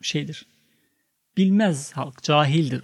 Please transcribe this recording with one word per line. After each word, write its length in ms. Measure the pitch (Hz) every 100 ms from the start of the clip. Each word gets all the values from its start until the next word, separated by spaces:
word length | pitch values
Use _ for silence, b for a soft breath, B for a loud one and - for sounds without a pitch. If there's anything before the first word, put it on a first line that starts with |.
şeydir. 440 | - 151 147 151 - _ _ _ _ _ _ _ _ -
Bilmez 560 | 190 202 208 139 -
halk, 300 | 135 135 -
cahildir, 600 | - 147 143 160 143 127